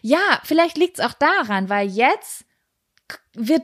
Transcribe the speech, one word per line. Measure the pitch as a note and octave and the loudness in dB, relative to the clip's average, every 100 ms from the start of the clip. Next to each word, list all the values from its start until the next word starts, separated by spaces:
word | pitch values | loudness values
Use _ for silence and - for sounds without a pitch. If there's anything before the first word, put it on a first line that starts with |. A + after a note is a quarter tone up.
Ja, | A3+ D4+ G4 C4 | -2 0 2 0
vielleicht | - D#4+ E4+ D#4 | 0 0 2 0
liegt's | F4 - | -2 0
auch | A#3+ | -6
daran, | - D4 F#4+ A#3+ G3 F#3+ | 0 0 2 0 -2 -2
weil | G3+ G3+ | -2 -2
jetzt | F#3+ B3 F#4+ - - - _ _ _ _ _ - | 2 2 0 -4 -18 -20 _ _ _ _ _ -20
k-, | - _ - | -20 _ -6
wird | A3+ D#4+ | 0 0